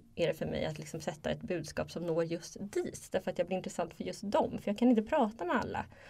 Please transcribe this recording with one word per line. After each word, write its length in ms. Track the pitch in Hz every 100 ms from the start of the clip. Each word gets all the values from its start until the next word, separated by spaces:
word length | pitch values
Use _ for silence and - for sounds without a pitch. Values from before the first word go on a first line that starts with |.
| - -
är 120 | 160
det 60 |
för 120 | 160 160
mig 200 | 156 160
att 140 | 151
liksom 220 | 151 160
sätta 280 | 175 151 -
ett 120 | 151
budskap 500 | 151 175 - - 156
som 140 | 165 170
når 160 | 160
just 340 | 165 165 - -
dit, 480 | 202 349 359 - -
därför 200 | 190 -
att 60 | 180
jag 100 | 175
blir 100 | 185
intressant 360 | 185 - 170
för 100 | -
just 180 | 185 -
dem, 340 | 202 311 - -
för 80 | -
jag 60 | 208
kan 120 | 247
inte 120 | 220
prata 440 | 214 269 214 - 359
med 100 | 262
alla. 300 | 92 - - -